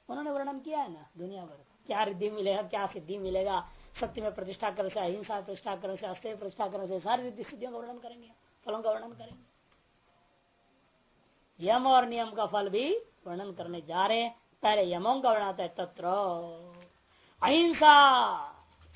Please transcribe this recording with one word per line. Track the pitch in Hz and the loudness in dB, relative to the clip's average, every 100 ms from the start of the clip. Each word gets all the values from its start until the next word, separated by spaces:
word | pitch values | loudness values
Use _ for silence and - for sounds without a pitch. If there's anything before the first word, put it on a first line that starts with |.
| - | -12
उन्होंने | 254 294 | -8 -6
वर्णन | 277 269 269 | -4 -6 -8
किया | 311 302 | -6 -6
है | 247 | -6
ना | 160 151 165 | -8 -18 -14
दुनिया | 180 196 | -12 -12
भर, | 170 143 _ _ - | -14 -18 _ _ -6
क्या | 208 | -2
रिद्धि | 214 185 208 | -2 -2 -4
मिलेगा, | 214 196 196 | -2 -2 -2
क्या | 202 214 196 | -2 -4 -6
सिद्धि | 202 156 202 | -8 -10 -8
मिलेगा, | 185 190 190 190 - - - - | -4 -2 -2 -2 -6 -16 -18 -8
सत्य | 226 233 | -8 -4
में | 214 196 | -6 -6
प्रतिष्ठा | 185 190 214 | -10 -6 -6
करने | 190 190 | -2 -4
से, | 214 | -2
अहिंसा | 180 196 202 208 | -2 -4 -6 -8
प्रतिष्ठा | 190 190 220 190 | -8 -10 -8 -6
करने | 190 190 | -6 -8
से, | 202 | -8
अस्तेय | 180 226 214 | -8 -10 -10
प्रतिष्ठा | 196 - 202 | -10 -6 -6
करने | 196 185 | -4 -6
से, | 185 | -4
सारी | 170 247 | -2 -2
रिद्धि | 247 214 | -2 -10
सिद्धियों | 226 247 240 | -12 -10 -10
का | 233 | -10
वर्णन | 240 240 | -12 -14
करेंगे, | 233 240 226 _ _ _ - | -16 -18 -20 _ _ _ -6
फलों | 220 | -4
का | 226 | 0
वर्णन | 220 226 | -2 -4
करेंगे। | 233 220 - _ _ _ _ _ _ _ _ _ _ _ _ _ _ _ _ _ _ _ _ _ - | -16 -20 -20 _ _ _ _ _ _ _ _ _ _ _ _ _ _ _ _ _ _ _ _ _ -8
यम | 175 240 262 | 0 2 6
और | 254 240 | 6 4
नियम | 233 226 | -2 -6
का | 208 202 | -4 -2
फल | 202 202 | -2 -2
भी | 202 277 440 - _ 185 | -2 -2 -4 -6 _ -12
वर्णन | 175 202 | -10 -10
करने | 180 170 175 | -12 -10 -10
जा | 151 170 202 | -6 0 2
रहे | 226 | 2
हैं। | 233 233 _ _ | 0 -6 _ _
पहले | 214 214 185 | 2 4 2
यमों | 175 208 269 | 0 0 2
का | 254 | 4
वर्णन | 220 | 2
आता | 196 190 | 0 -4
है, | 175 | -6
तत्र | - 180 - 175 196 196 170 170 165 175 175 175 _ _ _ _ - | -6 -10 -6 -2 0 0 -4 -8 -14 -18 -20 -20 _ _ _ _ -2
अहिंसा, | 208 311 339 285 302 285 277 254 220 175 143 - _ _ - | 2 4 4 8 10 12 12 8 2 -2 -8 -14 _ _ -20